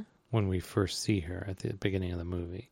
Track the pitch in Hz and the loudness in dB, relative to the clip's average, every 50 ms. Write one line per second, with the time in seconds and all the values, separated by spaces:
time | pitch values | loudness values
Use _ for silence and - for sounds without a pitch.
0 | 214 - _ _ _ _ - 110 101 95 92 90 - - - 107 98 85 - - | -12 -12 _ _ _ _ 2 2 4 4 2 0 -2 0 2 2 2 4 2 0
1 | - - 107 95 78 82 87 90 92 98 95 - - 113 107 98 - 101 95 95 | 0 2 2 2 2 -2 -6 -6 -6 -6 -6 -4 -4 -4 -2 0 0 0 2 2
2 | 92 90 90 87 85 87 90 87 85 87 90 95 - - | 0 0 -2 -2 -2 -2 -2 -2 -4 -4 -6 -10 -10 -12